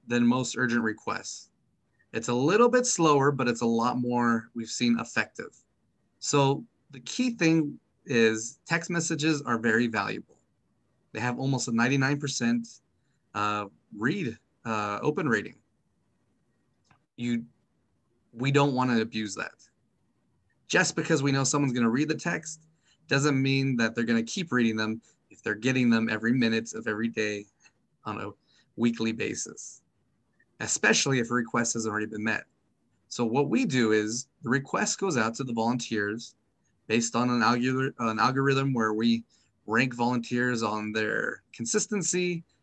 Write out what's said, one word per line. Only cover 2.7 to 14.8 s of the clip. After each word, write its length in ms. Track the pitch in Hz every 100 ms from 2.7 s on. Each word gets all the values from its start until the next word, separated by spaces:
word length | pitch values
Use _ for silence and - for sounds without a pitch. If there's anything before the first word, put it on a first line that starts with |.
| 247 240
slower, 460 | - 160 143 139
but 160 | 135 123
it's 140 | 117
a 40 | 117
lot 340 | 117 120 123
more, 500 | 123 120 120 117 113 120
we've 140 | 113
seen, 300 | - 120 113
effective. 560 | 113 113 107 - - - _ _ _ _ _ _
So 460 | - 147 139 139 240 _ _
the 80 | 139
key 300 | - - 254
thing 480 | 233 165 165 147 - _ _ -
is 540 | 120 113 110 - - -
text 240 | 165 170
messages 520 | 170 165 156 156 147
are 140 | 135 117
very 300 | 117 110 120
valuable. 480 | 110 101 107 - _ _ _ _ _ _ _ _
They 60 | 113
have 200 | 123 120
almost 280 | 135 127 123
a 40 |
ninety-nine 480 | 113 127 139 135 143
percent, 480 | 143 - 120 120 117 - _ _ _ _ _ 104
uh, 300 | 104 104 101 - _ 104
read, 400 | 117 202 131 - _ _ 117
uh, 340 | 110